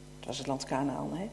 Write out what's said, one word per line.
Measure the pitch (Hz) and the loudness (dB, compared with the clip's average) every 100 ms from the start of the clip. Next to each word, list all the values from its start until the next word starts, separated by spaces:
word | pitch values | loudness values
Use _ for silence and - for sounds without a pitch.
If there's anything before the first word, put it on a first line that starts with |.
| - - | -14 -10
Het | - | -4
was | 139 | -2
het | 139 | 0
land | 131 | 0
Kanaän, | - 131 139 131 143 151 | 2 4 4 2 0 -2
hè? | 214 | -4